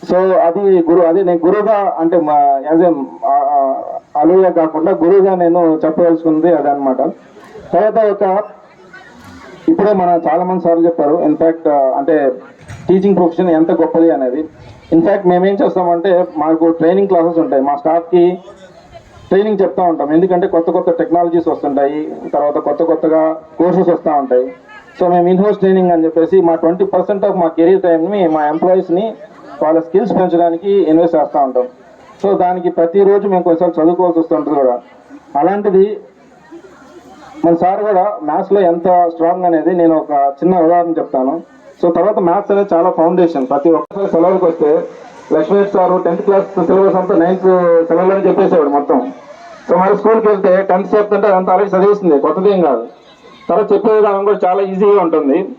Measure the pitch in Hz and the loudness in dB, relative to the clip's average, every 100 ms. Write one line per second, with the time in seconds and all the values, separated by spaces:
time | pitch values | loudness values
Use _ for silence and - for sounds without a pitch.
0 | 180 180 185 185 170 170 202 185 165 170 | -2 0 2 2 0 0 2 2 4 2
1 | 165 175 180 175 165 208 208 208 196 156 | 4 2 0 0 0 0 0 0 0 -2
2 | 165 175 151 147 143 139 143 160 175 151 | 0 0 0 2 2 0 0 2 2 0
3 | 131 - 139 139 139 143 135 135 - - | -6 -8 -2 0 0 0 -2 -4 -8 -12
4 | _ - 156 185 185 165 156 156 165 175 | _ -2 2 4 2 2 -2 -2 -2 0
5 | 165 196 196 185 170 175 165 156 160 156 | 2 4 2 2 0 2 2 0 -2 0
6 | 175 160 165 156 165 160 147 143 135 127 | 2 2 0 0 2 0 0 -2 -2 -2
7 | 131 - - - - - - 165 208 214 | -4 -6 -20 -20 -20 -20 -4 0 0 0
8 | 214 196 202 190 - - - - - - | 0 0 -2 -2 -6 -12 -20 -20 -20 -20
9 | - - - - - - - 165 202 202 | -20 -20 -20 -20 -20 -10 -2 0 2 0
10 | 175 175 160 160 180 185 165 170 170 170 | 0 0 0 -2 -2 -2 0 0 0 0
11 | 147 165 156 151 165 165 160 143 135 131 | -2 0 0 0 0 0 -2 0 0 -2
12 | 139 156 135 123 - - - - - 185 | 0 0 0 -4 -12 -20 -20 -20 0 0
13 | 196 180 175 165 180 160 165 170 165 165 | 2 2 0 0 0 2 2 0 0 2
14 | 165 151 131 135 156 - - - - 165 | 2 2 -2 -4 -8 -12 -20 -20 -2 0
15 | 185 202 180 180 185 202 190 170 190 170 | 2 0 2 2 2 0 -2 0 -2 0
16 | 180 175 180 156 151 160 165 165 160 190 | 2 2 0 -4 -2 0 0 2 0 2
17 | 196 180 165 165 147 135 135 143 156 165 | 2 2 0 0 0 0 0 -2 -2 -2
18 | 165 175 175 185 - - - - - - | 0 2 2 0 -12 -20 -20 -20 -20 -20
19 | - - - 185 214 202 185 - 180 156 | -20 -20 -4 -2 0 0 -2 0 -2 -2
20 | 143 156 185 180 180 170 165 175 175 165 | 0 0 2 0 0 0 0 -2 -2 -2
21 | 160 170 170 170 165 160 147 139 139 151 | 0 0 0 -2 -2 -4 -4 -2 -2 -4
22 | 156 156 - 147 147 143 - 143 165 160 | -8 -10 -6 -2 -2 -2 -4 -2 -2 0
23 | 165 160 160 160 - - 170 180 175 165 | 0 0 0 -4 -12 -2 0 2 0 0
24 | 165 147 131 127 131 127 - - - - | 0 -2 0 0 0 -8 -20 -20 -20 -4
25 | 180 175 175 185 202 190 190 190 185 170 | 0 2 2 2 0 0 0 2 2 0
26 | 160 160 160 190 170 165 165 180 190 185 | 0 0 2 2 2 0 0 0 -2 -2
27 | 180 202 202 196 165 160 165 190 180 165 | -2 -2 -2 0 -2 0 2 2 2 0
28 | 170 208 175 156 151 160 175 185 180 170 | 0 -2 0 0 -2 -2 0 0 0 -2
29 | 220 220 - - - - 156 160 165 190 | -4 -8 -18 -20 -20 -6 0 0 0 -2
30 | 220 180 180 165 170 165 196 202 160 156 | 0 -2 0 0 0 -2 -2 0 2 2
31 | 170 160 143 151 139 127 123 - - - | 2 0 -2 -2 -2 -2 -4 -8 -20 -20
32 | - - 196 196 180 180 175 170 170 190 | -20 -8 -4 0 -2 -2 -4 -2 0 2
33 | 196 202 196 180 175 165 175 165 160 175 | 2 2 0 -2 0 0 0 0 0 2
34 | 180 165 160 160 143 151 131 123 - - | 0 0 -2 -2 -2 0 0 -2 -8 -20
35 | - - - 143 160 202 202 190 202 214 | -20 -20 -10 -2 -2 0 0 2 2 -2
36 | - _ _ - - 330 - - - - | -14 _ _ -20 -20 -20 -20 -20 -20 -20
37 | - - - - 165 165 175 202 208 196 | -20 -20 -20 -4 0 0 0 -2 0 0
38 | 202 208 151 160 190 202 180 170 185 180 | 0 -4 -6 -4 0 2 2 0 2 2
39 | 175 165 165 180 180 165 151 180 170 160 | 2 0 -2 0 0 0 0 2 2 2
40 | - 147 139 - 175 185 160 175 170 165 | 0 0 -2 0 0 2 2 2 0 -2
41 | - 139 131 165 - - - - 175 170 | -4 -4 -4 -6 -10 -20 -20 -4 -2 0
42 | 185 214 185 180 202 202 202 170 180 170 | 0 0 0 -2 -2 -2 0 0 0 0
43 | 165 180 175 147 127 139 170 156 - 190 | 0 2 0 0 -4 -2 2 0 -2 -8
44 | 196 170 175 190 175 160 151 156 - - | -4 0 0 2 0 0 0 0 -2 -14
45 | - - - 156 156 196 190 196 180 180 | -20 -20 -4 -4 0 0 0 0 0 0
46 | 170 180 202 196 - - 165 185 196 185 | -2 -4 0 0 0 -4 0 2 2 0
47 | 180 190 170 185 185 180 175 170 165 165 | 0 0 0 0 2 2 2 2 2 0
48 | 185 190 190 180 185 180 143 143 139 147 | 2 2 0 0 2 2 2 0 0 -2
49 | - - - - - - - 240 190 202 | -2 -12 -20 -20 -20 -20 -2 0 2 2
50 | 208 226 214 202 190 185 190 180 190 214 | 2 2 2 0 2 2 2 -2 0 0
51 | 208 202 214 185 185 185 202 185 196 202 | 0 0 2 0 2 0 0 2 2 2
52 | 185 143 147 156 190 196 160 120 120 - | 2 2 0 0 0 2 0 -2 -6 -16
53 | - - - - - 180 208 202 220 214 | -20 -20 -20 -20 -4 -2 0 0 2 2
54 | 208 196 202 196 190 190 196 190 202 202 | 2 0 -2 0 0 -2 -2 0 2 2
55 | 170 160 143 151 196 | 2 0 0 -2 -2